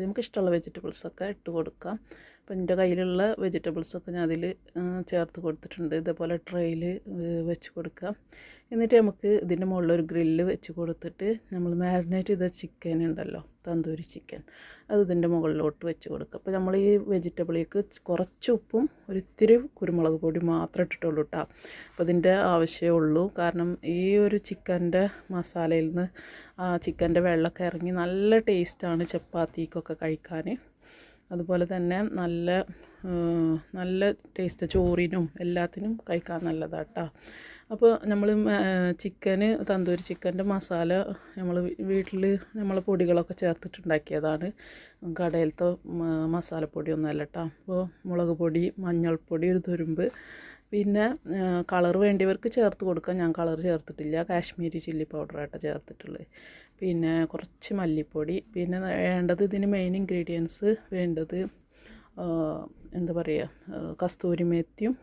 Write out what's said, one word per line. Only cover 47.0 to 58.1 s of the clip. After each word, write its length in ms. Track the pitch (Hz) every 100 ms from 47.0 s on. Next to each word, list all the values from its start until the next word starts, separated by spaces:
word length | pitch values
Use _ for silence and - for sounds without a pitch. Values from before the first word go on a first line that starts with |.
| 156
അല്ല 120 | 151 151
ട്ടോ. 100 | 175 160 -
അപ്പോൾ 200 | - 180 180 - 185
മുളക് 240 | 175 170 165
പൊടി, 220 | 170 160 175 - 180
മഞ്ഞൾപ്പൊടി 640 | 170 170 160 - 165 175
ഒരു 80 | 185 175
തുരുമ്പ്, 380 | 175 165 160 208 - - - - - -
പിന്നെ, 320 | 208 202 202 220 320 - 190
ഏഹ്, 200 | 185 175 175
കളർ 240 | 180 175 185 208
വേണ്ടിയവർക്ക് 440 | 202 190 196 233 247
ചേർത്ത് 280 | 214 - 190
കൊടുക്കാം. 280 | 170 170 180
ഞാൻ 120 | 165 165
കളർ 200 | 165 160 180
ചേർത്തിട്ടില്ല, 560 | 160 - 165 151 160 170
കാശ്മീരി 500 | 175 - - 170 165 170
ചില്ലി 200 | 160 151
പൗഡറാട്ടോ 480 | 151 151 156 143 151 151
ചേർത്തിട്ടുള്ളത്. 600 | 147 - - - - 165 - - - - -
പിന്നെ 340 | 190 170 165 165 160
കുറച്ച് 400 | 160 - - - 202
മല്ലിപ്പൊടി, 560 | 175 156 151